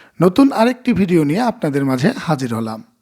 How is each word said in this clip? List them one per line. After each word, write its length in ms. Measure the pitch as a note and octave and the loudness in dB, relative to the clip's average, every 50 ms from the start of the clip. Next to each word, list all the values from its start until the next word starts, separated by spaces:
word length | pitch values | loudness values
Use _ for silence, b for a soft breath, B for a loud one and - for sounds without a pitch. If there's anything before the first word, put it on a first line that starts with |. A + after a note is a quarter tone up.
| b b b b | b b b b
নতুন 280 | D#3+ F#3 F3+ - C#4 C#4 | 0 2 4 4 2 2
আরেকটি 400 | - G#3+ A3+ B3 B3+ B3 - B3 A3+ | 4 2 0 0 0 -2 -2 -2 0
ভিডিও 280 | F3 G3+ E3+ F3+ E3 D3+ | 0 0 2 2 2 2
নিয়ে 180 | C#3+ D#3 G#3 | 2 0 -2
আপনাদের 420 | B3 A#3 - - - D3+ C3+ C#3+ C#3 | -2 -2 -4 -4 -4 -4 -2 -2 -2
মাঝে 240 | C3+ C3 B2+ C#3 G#3 - - | 0 0 0 0 0 -2 -2
হাজির 340 | - E3+ D#3 B2+ C3 A#2+ A#2 | -4 -4 -4 -2 -2 -4 -4
হলাম। 260 | A2 A2+ A2 A2 A2+ - _ _ _ | -6 -6 -6 -10 -12 -14 _ _ _